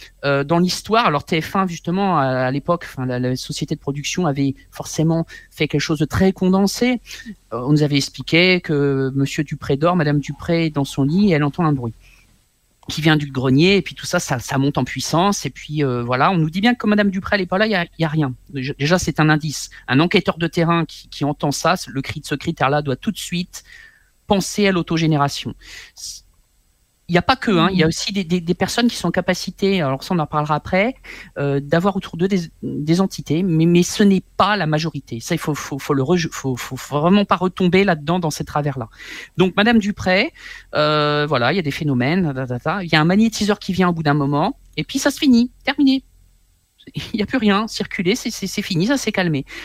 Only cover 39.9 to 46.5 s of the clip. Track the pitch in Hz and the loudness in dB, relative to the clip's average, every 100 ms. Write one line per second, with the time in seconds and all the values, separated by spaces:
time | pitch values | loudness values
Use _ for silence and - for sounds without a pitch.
39.9 | - - 185 294 - - - - - 151 | -4 0 2 0 -4 -20 -20 -8 -2 0
40.9 | 151 147 147 147 139 120 185 151 - 151 | 2 2 0 0 0 2 0 -2 -4 -2
41.9 | 127 127 180 170 131 131 123 156 190 175 | 0 2 2 0 -2 -4 -4 -4 -4 0
42.9 | 156 160 196 226 - 208 202 - 180 180 | 2 4 4 2 0 0 0 -2 0 2
43.9 | 165 151 147 139 147 185 277 - - 151 | 2 0 2 2 0 -2 -4 -12 -10 -6
44.9 | 269 285 277 311 233 247 - - 285 277 | -2 -2 0 4 4 4 -2 -4 2 4
45.9 | 262 - _ _ _ _ | 2 -2 _ _ _ _